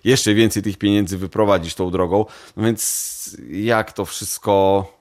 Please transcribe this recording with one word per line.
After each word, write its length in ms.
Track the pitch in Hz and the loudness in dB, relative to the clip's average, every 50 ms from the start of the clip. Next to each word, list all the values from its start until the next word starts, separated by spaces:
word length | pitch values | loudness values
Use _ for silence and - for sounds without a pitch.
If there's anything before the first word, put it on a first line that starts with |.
| - | 0
jeszcze 300 | 110 131 127 - 107 104 | 2 2 2 4 2 4
więcej 300 | 107 113 107 - 104 98 | 4 4 2 2 -2 -4
tych 140 | 107 95 | -4 -4
pieniędzy 400 | - 104 101 101 104 101 85 98 | -2 0 2 2 2 2 0 -4
wyprowadzić 580 | 90 95 90 - 90 95 101 98 90 82 82 - | -6 -8 -4 -2 0 2 4 2 2 0 -4 -6
tą 160 | - 92 90 | -4 -4 -2
drogą. 340 | 87 95 92 82 92 104 107 - - - - - - | 0 0 0 2 2 0 0 -2 -6 -20 -20 -14 -6
No 60 | - 110 | -2 0
więc 720 | 113 113 104 - - - - - - - - - - - - 60 60 | 0 0 -2 -4 -6 -6 -6 -8 -10 -10 -12 -14 -16 -16 -16 -14 -10
jak 440 | 76 95 107 117 117 110 104 - - | -8 -4 -2 0 0 0 0 -2 -4
to 120 | - 98 | -8 -8
wszystko 800 | - - - 104 - - - - 104 101 98 98 95 98 98 95 - - _ | -6 -8 -10 -8 -8 -10 -4 0 2 4 4 4 4 4 2 0 -2 -10 _